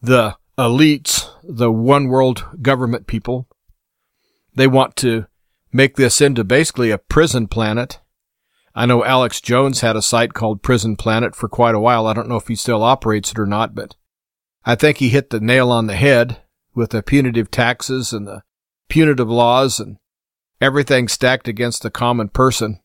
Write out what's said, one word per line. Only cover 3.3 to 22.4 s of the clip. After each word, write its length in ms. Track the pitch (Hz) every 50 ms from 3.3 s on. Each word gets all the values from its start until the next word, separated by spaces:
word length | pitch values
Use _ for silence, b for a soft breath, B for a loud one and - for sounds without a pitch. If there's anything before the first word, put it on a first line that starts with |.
| 131 123 127 _ _ _ _ _ _ _ _ _ _ _ _ _ _ _ _ _ _ _ _ _ _
they 120 | - 135
want 300 | 131 127 135 131 - -
to 320 | - - 123 113 113 104 - _ _ _ _ _ _ _ _ -
make 240 | 127 135 135 -
this 240 | - 135 120 - -
into 240 | 147 143 139 117 110
basically 460 | 95 120 135 160 - - - 123 113
a 80 | 107 98
prison 500 | _ _ - 151 160 165 - 127 113 98
planet. 520 | - 117 113 107 107 117 123 131 - - _ _ _ _ _ _ _ _ _ _ _ _ _ _ _
I 100 | - 117
know 180 | 120 127 120 113
Alex 360 | 117 131 127 127 117 - -
Jones 420 | - - 120 123 135 139 131 - -
had 120 | 117 110
a 80 | 110 104
site 320 | - - 117 117 117 -
called 300 | - 117 110 107 101 _
Prison 320 | - 127 120 98 113 107
Planet 400 | - - 117 110 110 117 107 -
for 120 | - - 107
quite 280 | - - 120 117 113
a 40 | 107
while. 280 | 107 117 123 113 110 110
I 40 | 110
don't 160 | 113 113 113
know 60 | 123
if 140 | 110 - -
he 80 | 117
still 260 | 104 - - 120 110 107
operates 480 | 117 131 135 - 117 107 104 98 -
it 80 | - 110
or 80 | 107
not, 260 | 98 104 104 113 107 107
but 220 | 107 104 - - _ _ _ _ _ _ _ _ _ _ _ _ _ _
I 100 | - 120
think 240 | 117 - 151 143 -
he 120 | 139 127
hit 200 | 110 139 131 _
the 80 | - 110
nail 320 | 107 113 123 131 127 123
on 160 | 123 117 113
the 80 | 110 101
head 440 | 95 135 143 139 120 117 123 117 - _ _ _ _ _ _ _
with 160 | 120 117 110
the 100 | - 113
punitive 520 | 101 - - 143 139 127 120 117 110 - -
taxes 600 | - 120 117 123 - - - 131 131 123 - -
and 140 | 110 101
the 160 | 101 98 92 - _ _ _ _ _ _ _ _ _
punitive 420 | - 156 160 156 147 127 123 110
laws 480 | 117 120 120 117 120 127 135 131 - -
and 200 | 107 101 101 _ _ _ _ _ _ _ _ _ _ _ _ _
everything 460 | - 135 135 147 143 - 143 127 123
stacked 400 | 113 - - - 127 127 131 _
against 380 | - 110 101 120 120 117 - -
the 60 | 113
common 400 | - - 123 120 120 120 113 104
person 500 | - -